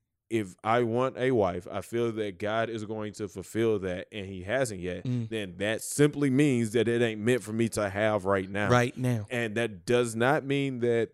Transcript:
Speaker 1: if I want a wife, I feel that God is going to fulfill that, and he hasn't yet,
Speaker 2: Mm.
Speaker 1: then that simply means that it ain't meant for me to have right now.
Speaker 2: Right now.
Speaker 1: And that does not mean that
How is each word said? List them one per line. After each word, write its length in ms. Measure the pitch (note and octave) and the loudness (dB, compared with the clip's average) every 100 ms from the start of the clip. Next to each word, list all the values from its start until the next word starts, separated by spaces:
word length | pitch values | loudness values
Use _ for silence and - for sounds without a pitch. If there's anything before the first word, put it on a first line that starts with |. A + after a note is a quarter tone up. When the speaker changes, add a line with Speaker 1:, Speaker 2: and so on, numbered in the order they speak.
| _ _ _ | _ _ _
Speaker 1:
if 280 | A2+ G2 F2 | -4 -4 -4
I 180 | A2 A#2+ | 0 2
want 340 | A#2 A#2 C3 - | 2 0 -2 0
a 140 | C3 | 0
wife, 380 | B2 F#2+ F2+ F#2+ | 2 2 0 -8
I 120 | G2+ | -10
feel 280 | - A#2 A#2 | -6 -2 -2
that 280 | A2 G#2 F#2 | -2 -6 -6
God 280 | G#2 A2 A2+ | -2 -2 -2
is 160 | A2+ | -4
going 280 | G#2+ G#2+ G#2+ | -8 -8 -8
to 140 | - G2+ | -8 -8
fulfill 500 | G2 F2 G#2+ A2+ G#2 | -8 -6 0 2 2
that, 300 | F#2 F2+ - | -2 -6 -8
and 160 | G#2+ F#2+ | -10 -10
he 160 | F#2+ | -10
hasn't 380 | F2+ B2+ B2 F#2+ | -4 -2 -2 -4
yet, 240 | F2 F2+ | -6 -6
Speaker 2:
Mm. 240 | G#2 B2 A2+ | -4 -4 -4
Speaker 1:
then 260 | A2+ F#2+ F2 | -6 -6 -4
that 240 | G2+ A2 | -4 -2
simply 460 | - - D3 D3 C#3+ | -2 4 4 4 2
means 420 | C3 D3 B2 A2+ | 4 4 4 2
that 160 | A#2 A2 | 2 2
it 120 | A#2 | 2
ain't 200 | A#2+ G#2+ | 0 0
meant 240 | G#2+ B2 | 2 2
for 80 | G2 | 0
me 160 | A2 A2+ | 0 0
to 180 | - G2+ | 0 -2
have 360 | G2 A2 G#2+ | 0 2 2
right 260 | F#2 G2 F#2+ | 2 2 0
now. 180 | G2+ G2+ | -2 2
Speaker 2:
Right 280 | B2 B2 - | 4 2 -2
now. 280 | B2+ A#2 G2+ | -2 -2 -2
Speaker 1:
And 240 | B2 A2+ | -4 -2
that 320 | G#2 A#2 F#2+ E2 | -2 -2 -4 2
does 300 | B2 A#2+ A2 | 2 2 2
not 280 | B2 D3+ | 2 2
mean 360 | C3+ C#3 C#3 B2+ | 0 -2 -2 0
that 300 | A#2+ A#2 A2 | 2 2 0